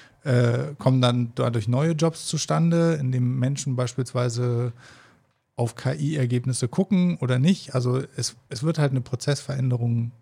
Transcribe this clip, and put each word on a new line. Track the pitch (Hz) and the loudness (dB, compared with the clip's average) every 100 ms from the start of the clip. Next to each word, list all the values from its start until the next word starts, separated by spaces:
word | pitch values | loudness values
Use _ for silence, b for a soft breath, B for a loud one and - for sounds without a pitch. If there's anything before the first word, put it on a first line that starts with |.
| B B | B B
äh, | 147 123 120 120 147 147 | 0 2 4 2 -2 -2
kommen | 139 131 | 2 4
dann | 123 123 120 123 | 4 2 0 -2
dadurch | 120 117 104 | 0 0 0
neue | 127 160 | 2 2
Jobs | 160 165 160 - | 2 0 -2 -6
zustande, | 156 - 156 170 170 165 160 | -4 -2 2 4 4 4 2
indem | 127 123 123 131 | 0 0 0 2
Menschen | 123 139 139 123 | 0 -2 -2 -2
beispielsweise | 123 - 123 127 123 117 123 120 123 117 B B B B B _ _ - | -2 -4 -4 -2 -2 0 0 0 -2 -6 B B B B B _ _ -4
auf | 120 - | -4 -2
K-I-Ergebnisse | 127 151 147 156 123 123 131 123 120 | -4 -2 -2 0 0 0 -2 -2 -2
gucken | - 190 190 180 170 | -2 2 2 2 0
oder | 123 123 | 0 2
nicht? | 151 196 - | 2 2 -2
Also | 127 123 127 - - | -2 0 -2 -4 -6
es, | 120 - - | -8 -8 -14
es | 123 | -6
wird | 151 165 | -2 0
halt | 143 | 0
eine | 131 | 0
Prozessveränderung | 120 123 - 139 - 135 131 120 120 117 117 - | -4 -4 -2 -4 -4 -4 0 0 0 0 -2 -8